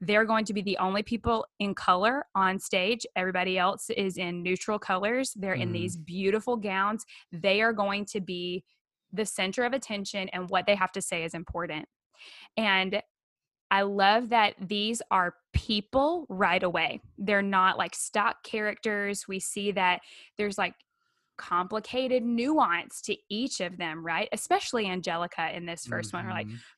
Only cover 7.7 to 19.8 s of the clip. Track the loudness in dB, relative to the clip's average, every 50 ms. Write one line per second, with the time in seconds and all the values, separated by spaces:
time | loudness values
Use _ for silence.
7.7 | 2 2 0 0 0 -2 -4 -6 -6 -6 -6 -6 -6 -6 -4 -4 -6 -6 -8 _
8.7 | _ _ _ _ _ _ _ _ -6 -4 -4 -4 -2 -2 -2 -2 0 0 0 0
9.7 | -2 -4 -4 -6 -6 -6 -6 -6 -6 -6 -6 -4 -6 -6 -4 -2 0 2 4 4
10.7 | 4 4 2 0 0 -4 -4 -4 -4 -4 -4 -4 -6 -8 -8 -8 -6 -6 -4 -4
11.7 | -4 -6 -8 -10 _ _ _ _ _ _ -20 -20 -20 -20 -20 -8 _ -2 2 2
12.7 | 4 2 2 2 -2 -4 -4 _ _ _ _ _ _ _ _ _ _ _ _ _
13.7 | 2 4 4 2 4 4 6 6 6 4 4 4 4 4 4 4 2 -2 -6 -4
14.7 | -2 0 0 0 -2 -4 -2 2 2 4 4 2 -2 _ _ _ -2 -2 0 2
15.7 | 0 0 -2 0 2 4 4 4 2 0 -2 -6 0 2 4 4 4 4 2 2
16.7 | 2 2 0 0 -2 -6 -12 -16 _ -6 0 2 2 2 2 2 4 4 6 6
17.7 | 4 2 0 -2 -2 -6 -6 -2 0 0 2 2 0 -2 -6 -6 -4 -2 -2 -2
18.7 | -2 -2 -2 -2 0 0 0 -2 -4 -4 -6 -6 -6 -6 -6 -6 -6 -4 -2 -2
19.7 | 0 2